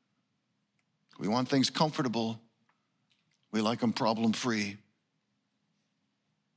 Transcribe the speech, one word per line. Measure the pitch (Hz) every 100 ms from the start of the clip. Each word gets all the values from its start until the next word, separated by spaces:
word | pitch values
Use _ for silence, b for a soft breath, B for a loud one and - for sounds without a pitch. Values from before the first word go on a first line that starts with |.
| _ _ _ _ _ _ _ _ _ _ _ -
We | 87
want | 117 127
things | 139 127
comfortable. | - 156 - 131 113 113 113 _ _ _ _ _ _ _ _ _ _ _
We | 107
like | 107 117
'em | 117
problem-free. | - 117 110 113 107 127 110 101 101 _ _ _ _ _ _ _ _ _ _ _ _ _ _ _ _ _